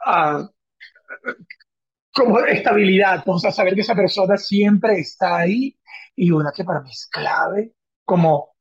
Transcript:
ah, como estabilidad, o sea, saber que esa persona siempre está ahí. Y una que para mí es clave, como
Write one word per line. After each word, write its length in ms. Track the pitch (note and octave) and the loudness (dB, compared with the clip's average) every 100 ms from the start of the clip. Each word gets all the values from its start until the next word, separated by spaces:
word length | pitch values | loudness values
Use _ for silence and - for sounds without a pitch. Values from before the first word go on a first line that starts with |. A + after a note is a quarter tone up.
| - | -2
ah, 420 | F3 D3+ D3 F#3+ _ _ _ - _ _ - - - - - _ _ _ _ _ | 0 0 -2 -8 _ _ _ -20 _ _ -14 -12 -12 -18 -20 _ _ _ _ _
como 280 | - A#3+ A3+ | -2 2 2
estabilidad, 840 | C#4+ - B3 G#3 G3 F#3+ G3 F3 F#3+ | 2 0 0 2 4 4 2 2 -2
o 120 | F3 | -2
sea, 140 | G3+ | -2
saber 220 | G3+ F#3+ | 0 0
que 80 | G3 | 0
esa 120 | A3 | -2
persona 420 | G#3 F#3 G3+ F#3 F3 | 0 0 0 0 0
siempre 640 | - G3+ G#3 G3+ A3 F#3 | 0 0 4 2 2 -2
está 380 | - - F3+ E3+ | -4 -4 -2 0
ahí. 380 | F3 A3+ C4+ - _ - - | 0 -2 -4 -8 _ -20 -16
Y 160 | - F3 | -2 2
una 200 | D#3 D3 | 2 0
que 120 | - | -6
para 160 | F3+ D3+ | -6 -6
mí 100 | C3+ | -8
es 160 | - - | -18 -14
clave, 600 | D3+ D3+ - - G3+ A3+ _ _ _ | -8 -4 -2 -2 -4 -6 _ _ _
como 500 | - F3+ D#3+ D3 - _ | -2 2 2 0 -4 _